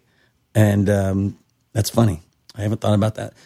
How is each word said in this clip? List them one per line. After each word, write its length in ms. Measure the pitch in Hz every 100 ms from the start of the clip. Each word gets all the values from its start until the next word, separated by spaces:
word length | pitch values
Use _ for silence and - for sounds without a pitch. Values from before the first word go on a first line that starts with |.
| _ _ _ _ _
And, 340 | - 107 101 98
um, 480 | 101 95 95 98 - _ _ _
that's 180 | 110 -
funny. 320 | 120 113 82 - _ -
I 80 | -
haven't 180 | 104 107
thought 140 | 104
about 220 | 104 107 -
that. 160 | 107 -